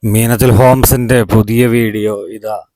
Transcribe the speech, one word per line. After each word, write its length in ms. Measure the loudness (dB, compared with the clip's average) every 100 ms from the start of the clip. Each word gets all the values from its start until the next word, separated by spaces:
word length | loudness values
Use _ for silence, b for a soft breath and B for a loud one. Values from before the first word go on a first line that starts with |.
| -2
മീനച്ചിൽ 380 | -2 0 0 2 4
ഹോംസിന്റെ 580 | 4 4 2 0 0 0 2
പുതിയ 340 | 0 0 0 0 0
വീഡിയോ 400 | -2 -2 -4 -6 -10 -12
ഇതാ. 200 | -10 -10 -12